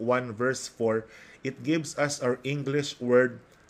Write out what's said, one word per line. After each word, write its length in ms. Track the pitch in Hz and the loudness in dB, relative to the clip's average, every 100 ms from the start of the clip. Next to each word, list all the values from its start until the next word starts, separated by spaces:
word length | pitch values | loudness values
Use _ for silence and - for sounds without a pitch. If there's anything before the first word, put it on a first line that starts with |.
one 320 | 117 123 123 | 0 2 0
verse 320 | 107 127 123 - | -2 -2 -2 -8
four, 400 | - 113 110 - - - - 135 | -2 0 0 -2 -14 -20 -10 -10
it 160 | 131 | -6
gives 320 | 123 165 139 - | -2 -2 -2 -4
us 240 | 143 - | -2 0
our 200 | 127 127 | -2 -2
English 560 | 135 143 139 143 143 - | -2 -4 -2 -2 -2 -6
word 400 | 123 123 127 117 - - | 4 6 6 0 -16 -20